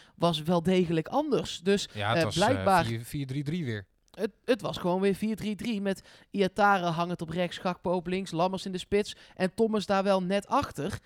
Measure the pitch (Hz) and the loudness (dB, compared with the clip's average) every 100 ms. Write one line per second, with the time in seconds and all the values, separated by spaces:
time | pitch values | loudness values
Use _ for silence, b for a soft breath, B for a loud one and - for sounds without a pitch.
0 | B B 175 156 151 175 165 185 170 165 | B B 0 0 0 2 4 2 2 0
1 | 160 254 311 214 - - 175 202 - 104 | 0 -2 2 0 -2 -4 0 0 -2 -4
2 | 101 120 107 156 214 - 190 185 117 117 | 0 2 2 2 2 2 4 4 2 -4
3 | 117 147 135 131 143 180 135 107 98 _ | -6 -8 -6 -6 -4 -4 -4 -6 -8 _
4 | _ - 202 - - 247 - 156 180 185 | _ -8 -8 -4 -2 0 -2 -4 -2 0
5 | 202 190 214 220 208 208 247 202 196 190 | 0 0 -2 -4 -6 -6 -4 -4 -2 -4
6 | - B B 196 185 - 202 196 175 165 | -8 B B 0 0 4 4 4 2 0
7 | 170 175 160 170 175 - 190 175 190 180 | -2 -4 -4 -2 -4 -4 -6 -4 -2 -2
8 | 170 190 190 160 165 185 202 185 - 202 | -2 -4 -2 0 0 -2 -6 -8 0 0
9 | 214 - B B 185 - 226 214 180 196 | 0 -8 B B -2 2 0 0 0 2
10 | 196 190 180 202 - 190 185 - 196 - | 4 2 2 -2 0 0 0 -4 -6 -6